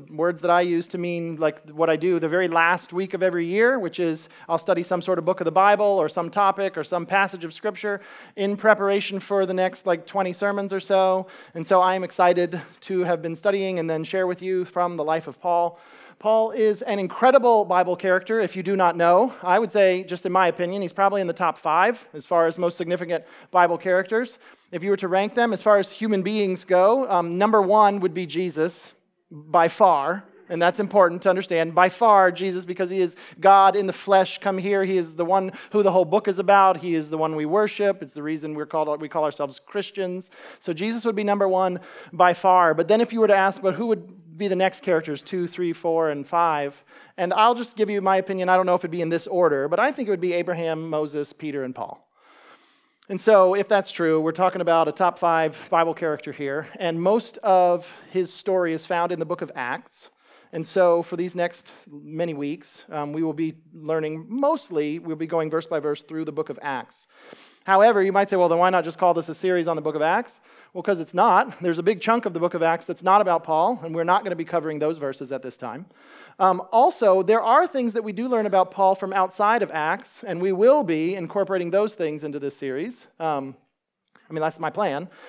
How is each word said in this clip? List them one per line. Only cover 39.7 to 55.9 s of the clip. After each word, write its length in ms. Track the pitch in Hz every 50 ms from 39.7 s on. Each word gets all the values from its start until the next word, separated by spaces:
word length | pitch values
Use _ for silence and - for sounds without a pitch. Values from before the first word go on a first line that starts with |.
| - 208 190 - - 196 190 180 180 185 180 _ _ - - - - _
So 120 | - 180
Jesus 320 | 165 156 196 220 226 233 220
would 120 | 233 208
be 80 | 208 208
number 240 | 208 202 202 202 190
one 320 | 185 185 190 185 180 175 - - - - - -
by 220 | - 165 180 180 170
far. 380 | - - 190 185 180 175 165
But 160 | 156 165 165 160
then 120 | 214 220
if 120 | 233 233
you 80 | 226 226
were 60 | 220
to 100 | 208 202
ask, 240 | 196 190 196 190 -
"But 140 | 190 190 -
who 120 | - 233
would 500 | 226 220 175 170 - - - - 165 160
be 120 | 160 202 196
the 80 | 185
next 260 | 180 185 190 185 -
characters, 400 | - 196 175 160 151 156 147 135
two, 240 | - - 196 180 175
three, 260 | 175 - 185 180 170
four, 380 | 160 - - 170 165 165 165 156
and 180 | 147 143 135 -
five?" 460 | 175 170 170 165 156 147 143 143 143 _ _ _ - - - _ -
And 160 | - 185 175
I'll 220 | - 214 214 240 247
just 200 | 240 233 - -
give 140 | 220 214 202
you 140 | 208 202
my 160 | 190 190 190 190
opinion. 320 | 185 190 196 185 180 185
I 60 | 185
don't 100 | 185 185
know 80 | 180 180
if 80 | 175
it'd 80 | - 170
be 100 | 160 175
in 80 | 170 165
this 180 | 170 165 170
order, 400 | - 196 175 180 156 143 139 135
but 140 | 143 165 196
I 120 | 233 294
think 160 | 285 302 240 202
it 20 |
would 100 | 196 170
be 140 | 175 180 175
Abraham, 560 | 175 170 180 175 165 165 160 160 160 165 165
Moses, 420 | 156 151 151 147 143 151 147 -
Peter, 320 | - - 156 151 139 143 131
and 100 | 127 127
Paul. 320 | 123 104 - - _ _ _ _ _ _ _ _ _ _ - - _ _ _ _ _ _ _ _ _ _ -
And 100 | 196 185
so, 360 | - 220 214 196 190 180 190
if 120 | 202 196
that's 240 | 196 214 196 190 -
true, 300 | - - 170 160 160 160
we're 120 | 156 165
talking 280 | 160 175 185 180 185 185
about 280 | 170 170 165 165 160 151
a 40 |
top 260 | 156 - 185 175 175 -
five 380 | 185 170 165 160 160 156 156 - - -
Bible 240 | 185 165 165 165